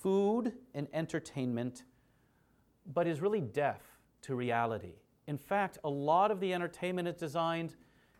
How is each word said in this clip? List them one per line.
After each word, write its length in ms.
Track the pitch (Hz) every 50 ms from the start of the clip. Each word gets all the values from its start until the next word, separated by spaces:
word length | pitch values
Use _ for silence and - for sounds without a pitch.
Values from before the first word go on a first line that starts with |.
food 520 | - 190 190 196 202 202 214 233 226 220 214 - - - -
and 140 | 147 143 147 -
entertainment, 880 | 156 165 156 - 160 151 - - 139 127 127 120 117 123 123 127 - - - _ _ _ _ _ _ _ _ _ _ _ _ _ _ _ _ _ _ _ - 135
but 120 | 170 175
is 140 | 175 170 139
really 220 | 160 202 214 220
deaf 400 | 160 113 98 139 147 135 107 - - - - - _ _ _ _
to 140 | - - 139
reality. 580 | 123 123 120 117 117 117 117 113 107 90 90 85 - _ _ _ _ _ -
In 100 | 147 139
fact, 400 | - - 196 202 202 185 - - -
a 60 | 156
lot 420 | 143 143 139 147 156 175 196 214
of 80 | 214 190
the 140 | 185 190 180
entertainment 560 | 175 175 170 175 - - 180 180 180 175 175
is 60 | 170
designed 600 | 175 170 156 131 170 165 165 165 165 165 160 165 - - _ _ _ _ _ _ _